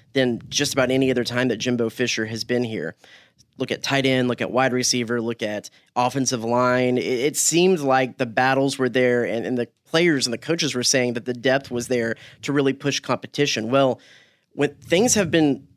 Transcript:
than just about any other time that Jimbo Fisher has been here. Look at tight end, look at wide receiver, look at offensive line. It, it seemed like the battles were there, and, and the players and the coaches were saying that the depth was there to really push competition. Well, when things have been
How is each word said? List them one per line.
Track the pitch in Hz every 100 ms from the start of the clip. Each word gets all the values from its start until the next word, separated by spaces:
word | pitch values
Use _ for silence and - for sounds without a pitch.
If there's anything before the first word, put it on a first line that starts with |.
| _
than | 135 127 113 -
just | - 143
about | 135 127
any | 131 131
other | 123
time | 117 123 127
that | 117
Jimbo | 123 120 117
Fisher | - 123 - 110
has | 113
been | 113 123
here. | 120 107 78 - - - _ _ _ -
Look | 131
at | -
tight | - 139
end, | 135 131 123
look | 117
at | 104
wide | 113 131
receiver, | 123 123 127 113 120
look | 117 117
at | 107 104 - _ _
offensive | - 123 139 127 127
line. | 113 120 123 127 127 123
It, |
it | 90 123 143 -
seemed | - 165 180 185
like | 139 131 131 -
the | 123
battles | 113 127 135 139 135
were | 127
there, | 127 127 123
and, | 107 110 98
and | 127
the | 117 _ _
players | 165 175 143 123
and |
the | 117
coaches | - 170 156
were | 123
saying | 120 135 123
that | 117
the | 117
depth | 123 131 135 -
was | 120 120
there | 127 113 113 - -
to | -
really | 143 139
push | 135 143 131
competition. | - 127 - - 143 - 110
Well, | 135 135 - - - _ _ _
when | - 143
things | - - 170 240
have | 214 175
been | 165 151 127 -